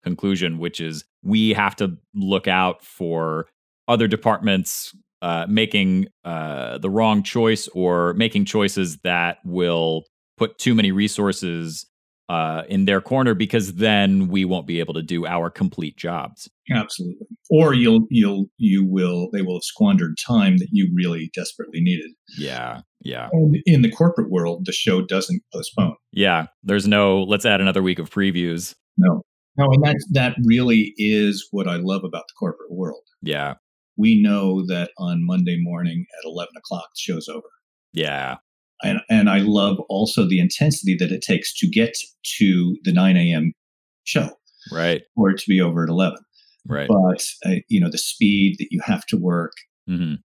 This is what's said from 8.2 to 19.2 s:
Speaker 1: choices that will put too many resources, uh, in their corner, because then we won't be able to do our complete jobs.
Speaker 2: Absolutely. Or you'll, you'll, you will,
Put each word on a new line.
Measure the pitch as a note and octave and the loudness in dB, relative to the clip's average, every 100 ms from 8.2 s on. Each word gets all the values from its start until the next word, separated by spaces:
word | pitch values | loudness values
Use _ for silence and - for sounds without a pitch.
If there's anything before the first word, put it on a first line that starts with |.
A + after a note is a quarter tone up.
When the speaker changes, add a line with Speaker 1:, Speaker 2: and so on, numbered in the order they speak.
| A2+ G#2 | 0 0
Speaker 1:
choices | G2 G#2+ G2+ G2 F2+ D2+ | -2 0 0 0 -4 -4
that | A2 F2 E2+ F2 | -4 -2 -2 -6
will | F2+ F2+ F2 E2+ E2 D#2+ - _ _ _ | -8 -2 0 0 0 -4 -8 _ _ _
put | A2 - | -6 -2
too | - | 0
many | A#2 G2+ | 2 2
resources, | F#2+ G#2 - G2+ F#2 F#2 E2+ E2 D#2 - _ _ _ _ | 0 -2 0 -2 -2 -6 -6 -8 -12 -16 _ _ _ _
uh, | F2 D#2+ D#2+ - | -4 -4 -6 -4
in | G2 | 0
their | G2 G2 | 2 2
corner, | - C3 B2+ | 0 0 2
because | G2+ G#2 A#2 G2 F2 | 0 0 0 -2 0
then | A2 G#2 G2 G2 F#2 | 2 4 4 2 2
we | F#2+ | 0
won't | F#2 F2+ D2 | 0 -2 -4
be | E2+ | -4
able | E2 | -4
to | D#2+ | -6
do | D#2+ F2 E2 | -4 -4 -2
our | F2 E2+ | -4 -4
complete | - F#2+ - D#2+ - | -2 -4 -4 -10 -8
jobs. | E2+ E2+ C2+ _ - _ - | -8 -8 -10 _ -20 _ -4
Speaker 2:
Absolutely. | A#2 G#2+ - F2+ - - - _ | -4 -4 -8 -10 -12 -18 -20 _
Or | D#3 D#3+ | 6 6
you'll, | B2+ A#2+ A2+ A2 | 6 6 4 4
you'll, | A#2+ G2+ G2 G2 _ | 4 2 2 -4 _
you | A2 G2 | 2 4
will, | F#2+ F#2+ F2+ F2+ | 2 2 0 -2